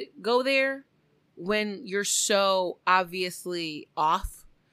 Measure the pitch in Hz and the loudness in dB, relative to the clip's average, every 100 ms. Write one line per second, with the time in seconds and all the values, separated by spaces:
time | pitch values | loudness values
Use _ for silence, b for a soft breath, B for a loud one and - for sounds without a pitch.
0 | - - 196 247 254 269 269 269 - _ | -6 -6 0 2 2 2 2 -2 -12 _
1 | _ _ _ - 175 214 208 196 214 196 | _ _ _ -12 -2 -2 -2 -6 -6 -4
2 | 196 - - 202 196 190 180 - - 185 | -2 -2 2 4 4 2 0 -2 2 2
3 | 175 185 180 175 180 175 165 151 - - | 2 -4 -6 -6 -8 -6 -6 -8 -10 0
4 | 156 180 - - - _ B | 2 2 -2 -12 -20 _ B